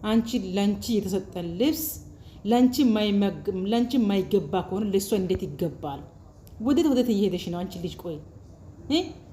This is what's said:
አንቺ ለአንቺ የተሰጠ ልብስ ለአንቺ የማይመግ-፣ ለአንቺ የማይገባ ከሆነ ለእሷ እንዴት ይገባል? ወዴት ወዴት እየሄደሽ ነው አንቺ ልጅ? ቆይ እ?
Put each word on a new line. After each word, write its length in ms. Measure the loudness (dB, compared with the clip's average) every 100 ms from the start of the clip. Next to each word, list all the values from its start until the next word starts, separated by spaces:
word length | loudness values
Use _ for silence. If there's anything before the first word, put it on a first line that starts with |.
አንቺ 260 | 2 0 2 -2 -2
ለአንቺ 360 | 0 2 0 0
የተሰጠ 420 | 0 0 -4 -4 -8 -8
ልብስ 320 | 0 0 0 -4 -8 -14 -20 -20 -12 0
ለአንቺ 300 | 4 6 6
የማይመግ-፣ 680 | 4 4 4 4 2 0 -4 -4
ለአንቺ 280 | 0 0 2
የማይገባ 600 | 2 2 2 2 0 2 -2
ከሆነ 220 | -2 -4 0
ለእሷ 240 | 0 0 0
እንዴት 280 | 0 -2
ይገባል? 580 | -4 -4 -6 -4 -10 -10 -14 -20 -20 -20 -20 -6
ወዴት 260 | 0 2 4
ወዴት 220 | 4 4
እየሄደሽ 360 | 2 2 0 -4
ነው 120 | -6
አንቺ 140 | -6 -6
ልጅ? 140 | -8 -8
ቆይ 200 | -10 -10 -12 -20 -20 -20 -20 -18 -2
እ? 100 | -2 -2 -10 -18